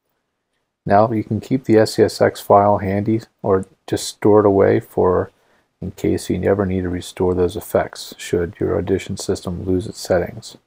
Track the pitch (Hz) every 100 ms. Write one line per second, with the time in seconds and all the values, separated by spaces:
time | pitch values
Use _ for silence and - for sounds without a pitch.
0 | _ _ _ _ _ _ _ _ - 101
1 | 113 110 - 107 - 131 - 110 110 -
2 | 101 - 107 - - 101 101 101 98 101
3 | 107 113 - _ - 95 95 _ - 107
4 | - - 107 104 104 98 98 110 - -
5 | 92 90 92 _ _ _ _ - 90 -
6 | 90 92 - 92 92 98 98 92 90 90
7 | - - 92 90 87 90 - 95 - -
8 | - - - 90 87 - 92 90 92 95
9 | - 98 - 92 98 87 92 92 - -
10 | - 90 - - - -